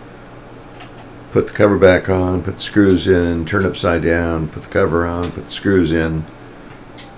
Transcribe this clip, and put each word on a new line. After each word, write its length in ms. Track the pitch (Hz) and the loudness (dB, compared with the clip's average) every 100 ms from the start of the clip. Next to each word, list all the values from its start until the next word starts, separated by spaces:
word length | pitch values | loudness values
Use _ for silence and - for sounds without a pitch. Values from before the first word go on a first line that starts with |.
| - - - - - - - - - - - - - | -20 -20 -20 -20 -20 -20 -20 -20 -20 -20 -20 -20 -6
put 140 | 120 - | -4 -2
the 80 | |
cover 240 | - 104 95 | 2 2 6
back 320 | 92 90 95 | 6 4 2
on, 320 | 92 92 92 | 0 0 -2
put 140 | 95 - | -4 -8
the 60 | |
screws 460 | - 104 98 87 95 | -2 2 4 4 2
in, 380 | 87 87 85 78 | 2 2 -2 -2
turn 180 | 98 | -2
upside 380 | 95 - 90 82 | -2 -2 0 0
down, 460 | 82 85 85 82 78 | 2 0 0 -2 -4
put 160 | - | -8
the 60 | - | -4
cover 360 | 85 80 82 85 | 0 0 0 -2
on, 240 | 87 87 | -4 -6
put 160 | - - | -8 -12
the 60 | |
screws 400 | - 101 95 78 | -4 0 2 2
in, 340 | 82 80 80 78 - - - - - - - - | 0 0 -2 -6 -14 -20 -20 -20 -20 -20 -20 -20